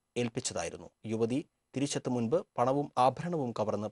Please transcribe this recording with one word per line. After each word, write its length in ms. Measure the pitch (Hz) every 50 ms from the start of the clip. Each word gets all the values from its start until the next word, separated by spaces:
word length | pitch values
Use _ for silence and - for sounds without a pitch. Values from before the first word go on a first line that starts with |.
| _ _ _ 120
ഏൽപ്പിച്ചതായിരുന്നു. 720 | 120 120 - - - - 101 95 85 85 82 87 87 - _ _ _
യുവതി 400 | 110 110 110 117 113 123 139 165 - _ _ _ _ _
തിരിച്ചെത്തും 380 | 127 139 143 - 147 - 139 127
മുൻപ് 320 | 123 117 110 135 175 208 - _ -
പണവും 340 | 120 135 139 143 143 143 - -
ആഭരണവും 560 | 127 131 123 - 156 175 175 160 139 120 113 -
കവർന്ന് 280 | 107 104 101 104 104 107